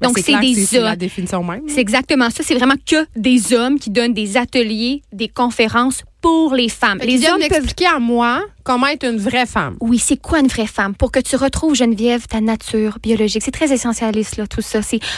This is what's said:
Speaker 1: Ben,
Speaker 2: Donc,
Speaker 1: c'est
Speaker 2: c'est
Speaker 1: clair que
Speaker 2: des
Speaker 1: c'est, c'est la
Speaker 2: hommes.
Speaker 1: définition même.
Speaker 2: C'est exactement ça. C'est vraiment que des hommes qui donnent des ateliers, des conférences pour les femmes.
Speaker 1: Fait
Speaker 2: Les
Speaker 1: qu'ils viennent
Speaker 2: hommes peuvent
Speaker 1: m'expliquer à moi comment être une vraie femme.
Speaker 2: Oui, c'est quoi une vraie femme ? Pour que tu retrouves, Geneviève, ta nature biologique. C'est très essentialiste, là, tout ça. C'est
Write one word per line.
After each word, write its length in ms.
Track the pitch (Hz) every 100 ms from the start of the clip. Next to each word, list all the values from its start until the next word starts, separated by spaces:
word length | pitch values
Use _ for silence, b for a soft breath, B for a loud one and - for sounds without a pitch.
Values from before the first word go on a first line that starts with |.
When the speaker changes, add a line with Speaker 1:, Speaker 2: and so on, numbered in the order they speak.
Speaker 1:
Ben, 80 | 247
Speaker 2:
Donc, 100 | 220
Speaker 1:
c'est 60 |
Speaker 2:
c'est 80 | 180
Speaker 1:
clair 80 | 285
que 60 | 262
Speaker 2:
des 80 |
Speaker 1:
c'est, 120 | 226 196
c'est 140 | 240
la 100 | 220
Speaker 2:
hommes. 60 | 214
Speaker 1:
définition 480 | 185 - 185 185
même. 180 | 175 190 302
Speaker 2:
C'est 120 | 285
exactement 480 | 208 240 262 294 233
ça. 120 | -
C'est 140 | 311 262
vraiment 180 | 254 285
que 220 | - 311 311
des 380 | 226 233 254 190
hommes 240 | 233 247 285
qui 120 | 220
donnent 220 | 202 240
des 240 | 220 208 202
ateliers, 680 | 240 247 220 214 240 285 _
des 160 | 202 220
conférences 760 | - 240 226 220 226 254 - - _
pour 340 | 330 320 320
les 140 | 254 233
femmes. 300 | - 226 196
Speaker 1:
Fait 80 | 233
Speaker 2:
Les 60 |
Speaker 1:
qu'ils 80 | 254
viennent 120 | 311
Speaker 2:
hommes 60 | 359
peuvent 80 | 311 320
Speaker 1:
m'expliquer 240 | 240 - 359
à 140 | 311
moi 420 | 233 240 240 262 403 -
comment 240 | - 247 269
être 180 | 311 254
une 100 | 226
vraie 280 | 196 247 240
femme. 300 | 220 139 -
Speaker 2:
Oui, 180 | 226 240
c'est 180 | - 269
quoi 200 | - 330
une 80 | 269
vraie 180 | - 214
femme ? 280 | - 196 202
Pour 160 | 254
que 80 | 262
tu 160 | - 247
retrouves, 380 | 269 - 320 285
Geneviève, 500 | 240 208 233 240 -
ta 140 | 220
nature 580 | 220 220 - 220 214 -
biologique. 420 | 214 220 214 220
C'est 60 | 262
très 200 | - 311
essentialiste, 640 | 254 240 226 226 214 214 -
là, 120 | 208
tout 140 | -
ça. 200 | - 220
C'est 160 | 208 220 B